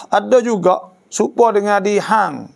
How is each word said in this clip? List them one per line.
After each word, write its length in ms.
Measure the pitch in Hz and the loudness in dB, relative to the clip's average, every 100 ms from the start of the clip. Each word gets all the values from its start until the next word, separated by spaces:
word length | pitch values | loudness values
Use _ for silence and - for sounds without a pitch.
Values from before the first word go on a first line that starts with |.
| - | -4
ada 320 | 208 208 247 | -4 2 2
juga, 480 | 240 214 226 - - _ _ | 2 0 0 0 -4 _ _
serupa 480 | - 214 - 233 | -6 -4 2 2
dengan 240 | 208 208 202 | 2 0 0
di 160 | 196 202 | 0 -2
hang, 480 | - 214 185 131 110 | 0 0 -2 -6 -14